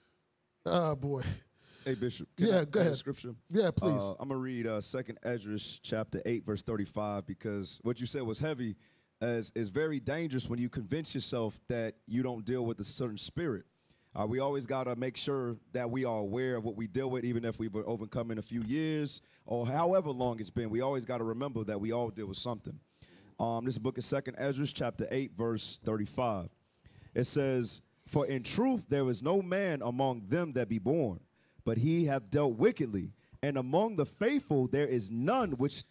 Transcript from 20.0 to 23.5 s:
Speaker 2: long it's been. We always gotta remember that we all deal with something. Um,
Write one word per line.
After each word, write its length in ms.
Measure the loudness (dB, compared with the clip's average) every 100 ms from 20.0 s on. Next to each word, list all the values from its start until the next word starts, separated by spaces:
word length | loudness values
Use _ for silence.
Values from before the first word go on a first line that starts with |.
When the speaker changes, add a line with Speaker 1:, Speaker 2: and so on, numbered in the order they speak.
| 2
Speaker 2:
long 280 | 0 0 0
it's 120 | -4
been. 200 | -4 0
We 120 | 0
always 220 | 0 0
gotta 200 | -2 -2
remember 400 | -2 -2 -2 -2
that 160 | -2 -2
we 100 | 0
all 200 | 0 -2
deal 160 | -4 -8
with 100 | -4
something. 420 | -4 -6 -8 -14 _ _ -20 -20 -14 -2
Um, 240 | 0